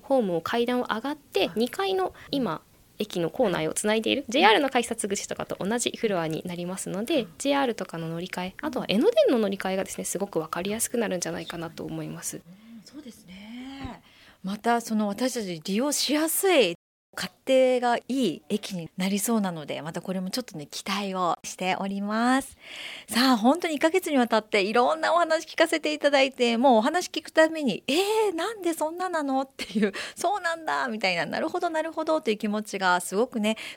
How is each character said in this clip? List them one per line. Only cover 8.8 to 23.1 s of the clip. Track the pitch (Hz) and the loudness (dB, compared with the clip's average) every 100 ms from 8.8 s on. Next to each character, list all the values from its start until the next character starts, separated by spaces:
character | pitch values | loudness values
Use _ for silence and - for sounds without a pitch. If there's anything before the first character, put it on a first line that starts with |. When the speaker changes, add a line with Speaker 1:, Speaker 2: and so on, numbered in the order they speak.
Speaker 1:
は | 180 | 0
江 | 196 | 2
ノ | 359 | 4
電 | 494 554 | 6 6
の | 254 | 4
乗 | 202 | 2
り | 196 | 0
換 | 190 | -2
え | 190 | -2
が | |
で | 190 | -4
す | - | -6
ね、 | |
す | 190 180 | -6 -4
ご | 196 | -2
く | 170 | -2
わ | 160 | -4
か | 170 | -4
り | 185 | -4
や | 214 | -4
す | - | -2
く | 240 | -2
な | 208 | -2
る | 185 | -2
ん | |
じ | 170 | -4
ゃ | |
な | 170 | -6
い | 165 | -8
か | 170 | -10
な | 165 | -10
と | 160 | -8
思 | 160 160 | -8 -8
い | 156 | -8
ま | 160 | -8
す。 | - 151 | -10 -12
Speaker 2:
う | |
ん、 | 165 190 220 233 | -14 -20 -20 -20
そ | 180 285 | -20 -18
う | |
で | 254 | -18
す | - 170 | -20 -20
ね。 | 190 208 240 254 269 262 185 _ - - - | -18 -16 -14 -14 -12 -12 -14 _ -20 -20 -12
ま | 185 208 | -8 -4
た | 233 240 | 0 0
そ | 233 220 | 0 0
の | 208 | 0
私 | 202 254 | 0 -2
た | 247 | -2
ち | 202 165 | -4 -6
利 | 156 196 | -2 0
用 | 285 | 0
し | 277 - | 0 0
や | 294 320 | 0 0
す | - 392 | 0 4
い、 | 339 196 175 _ _ _ | 6 4 0 _ _ _
勝 | - - _ | -10 -10 _
手 | - 262 254 254 | 2 6 6 4
が | 240 233 | 2 0
い | - | 0
い | 262 226 147 - | 0 0 0 -4
駅 | 208 - | -4 -4
に | 185 160 - | -8 -8 -4
な | 185 | 0
り | 202 | 0
そ | 214 226 | 0 0
う | |
な | 196 | 0
の | 165 143 | -2 -6
で、 | 135 | -8
ま | 147 | -6
た | 170 | -6
こ | 170 | -4
れ | 185 | -4
も | 185 | -4
ち | 254 | -6
ょ | |
っ | |
と | 247 160 | -6 -10
ね、 | 147 | -12
期 | - | -10
待 | - 202 202 | -6 -4 -2
を | 185 175 - | 0 0 -2
し | - - | -6 -4
て | 185 185 | -2 0
お | 196 | -2
り | 196 | -4
ま | 202 214 240 262 | -2 2 4 2
す。 | - - - - - - | 0 -10 -18 -14 -14 -14
さ | - | -4